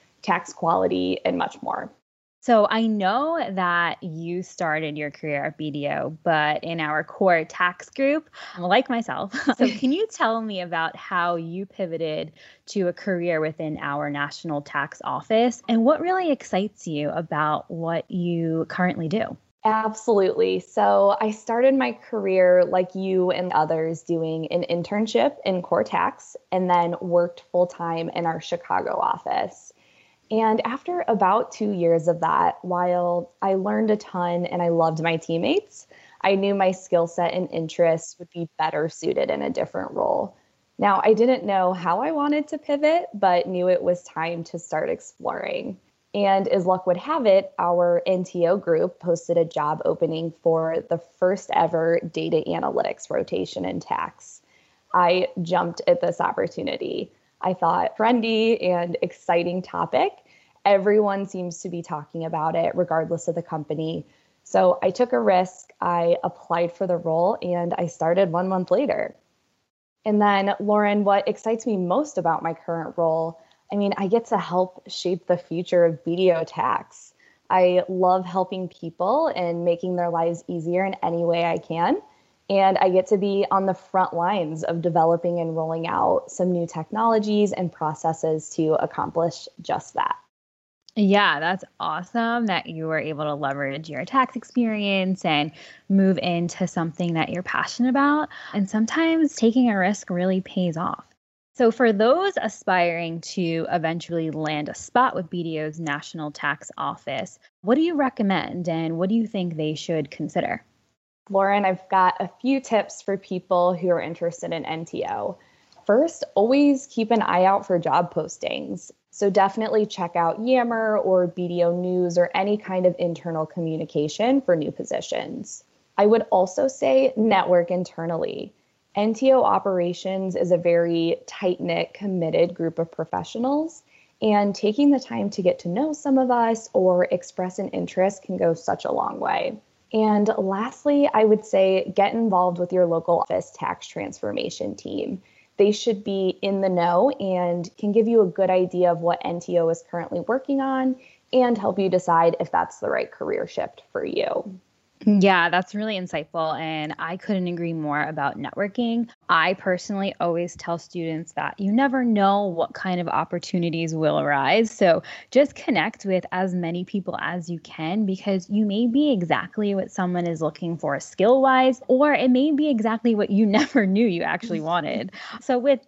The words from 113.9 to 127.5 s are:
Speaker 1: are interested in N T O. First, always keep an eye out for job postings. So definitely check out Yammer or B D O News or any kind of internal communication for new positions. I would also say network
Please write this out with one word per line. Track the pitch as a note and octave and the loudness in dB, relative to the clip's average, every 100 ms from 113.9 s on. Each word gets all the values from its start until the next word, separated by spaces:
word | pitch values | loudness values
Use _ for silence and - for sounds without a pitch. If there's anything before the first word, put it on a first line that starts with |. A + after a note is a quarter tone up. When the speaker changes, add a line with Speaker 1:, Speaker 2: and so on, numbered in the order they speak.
Speaker 1:
are | E3+ | 0
interested | D#3 E3+ E3+ E3+ E3+ | -2 -4 -6 -6 -8
in | E3 | -6
N | - D#3+ | -6 -8
T | E3 - - | -8 -8 -6
O. | A2 G2+ F3+ _ _ _ _ - | -6 -6 -10 _ _ _ _ 2
First, | A3 E4 - - | 2 2 -2 -4
always | - A3 C#4 C#4+ C4+ - | 0 4 4 4 2 -2
keep | - A3 | -4 0
an | A3+ | 2
eye | - F3 | 2 4
out | F#3 G3 | 4 4
for | - F3 | 2 0
job | D#3+ C#3+ E3+ | 2 0 0
postings. | E3+ - - - C2 - F#3+ - - _ | -4 -6 -6 -6 -6 -8 -10 -12 -20 _
So | - G3+ | -2 0
definitely | G3 G3 A3+ A3 G#3+ G#3+ | 4 2 0 0 0 0
check | - E3+ E3+ | -4 -4 0
out | E3 G3 | 0 0
Yammer | A#3 B3+ A#3 A3+ A3 G#3+ | 2 2 2 -2 0 0
or | - F#3 F3+ | 2 2 2
B | F3+ F3+ | -2 -4
D | F3 | 0
O | E3+ | 0
News | F3 F3+ F3+ F3 E3+ | 0 0 0 0 2
or | F3 | 2
any | - G3+ G#3 | 0 -2 -2
kind | G3+ F#3 | -2 2
of | F#3 F3 | 2 2
internal | F3 E3 F3 D#3+ D#3 | -4 -4 -6 -4 -4
communication | - E3 D#3+ D#3 D#3 D3+ - A#3 C#4 | -4 -4 -4 -4 -2 -2 0 2 2
for | C4 E3 | 2 0
new | D3 | 0
positions. | - - - - - - - G3+ - _ _ _ - | -6 -6 -6 -4 -6 -6 -10 -12 -16 _ _ _ 2
I | G#3 | 4
would | A3+ A3 | 4 4
also | G3 F#3 - C4+ | 2 2 0 -2
say | - C4+ C4 C4+ - | 0 2 4 2 2
network | A3 G3 F3 | 2 4 4